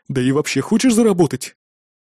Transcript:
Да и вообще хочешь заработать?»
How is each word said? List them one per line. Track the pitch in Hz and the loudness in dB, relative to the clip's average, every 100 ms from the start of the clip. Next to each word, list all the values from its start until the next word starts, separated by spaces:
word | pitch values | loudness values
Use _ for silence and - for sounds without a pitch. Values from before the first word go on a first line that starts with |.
| - | -8
Да | 135 | -4
и | 127 | 0
вообще | 139 - 139 | -2 -2 -4
хочешь | - 220 254 | -2 0 2
заработать?» | 220 226 180 160 131 - - _ _ _ _ _ | 2 2 2 0 -2 -12 -20 _ _ _ _ _